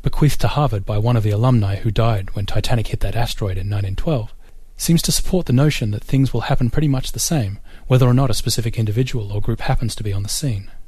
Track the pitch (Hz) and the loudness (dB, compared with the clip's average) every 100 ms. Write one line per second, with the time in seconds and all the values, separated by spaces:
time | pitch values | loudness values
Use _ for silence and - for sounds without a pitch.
0 | - - 151 - 107 - 143 107 95 107 | 0 2 2 4 2 2 0 -2 -2 0
1 | 110 120 107 101 127 123 98 98 117 101 | 2 2 2 2 2 2 2 -2 -2 2
2 | 113 107 95 - 98 110 - 123 113 - | 2 2 -2 -6 0 0 2 0 0 -2
3 | 104 117 117 - 104 95 98 101 98 98 | 0 0 -2 -2 -2 -2 -2 -2 -2 -2
4 | - 135 107 - - - - - - 170 | 0 -2 -4 -12 -18 -20 -18 -6 2 2
5 | - - - 185 165 123 151 - 113 104 | 2 0 2 0 2 2 2 2 -4 -4
6 | - 135 131 117 - 139 123 - 151 131 | 0 0 2 0 0 2 2 2 2 0
7 | - - - 160 101 101 - - - 127 | -2 -4 -2 0 -2 -6 -14 -16 2 4
8 | 123 123 139 - - - 113 113 107 104 | 6 4 4 0 0 -2 -2 -2 -2 0
9 | 127 120 104 104 110 113 - 135 117 - | -2 -2 -4 -2 -2 -2 0 0 0 -4
10 | 107 101 101 - 143 98 101 - | -4 -4 -4 -4 -4 -4 -8 -14